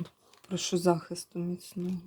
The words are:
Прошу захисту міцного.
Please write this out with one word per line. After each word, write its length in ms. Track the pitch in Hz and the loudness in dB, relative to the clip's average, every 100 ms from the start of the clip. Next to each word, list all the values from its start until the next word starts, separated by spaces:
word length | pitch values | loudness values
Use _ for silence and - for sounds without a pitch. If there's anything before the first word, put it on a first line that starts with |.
| 165 _ _ - - | -10 _ _ -20 -6
Прошу 300 | 180 - 180 | -4 0 4
захисту 640 | 180 170 - 175 - 175 | 6 4 2 -10 -8 -4
міцного. 580 | 175 175 - 180 180 180 | -2 -4 -6 -6 -2 -4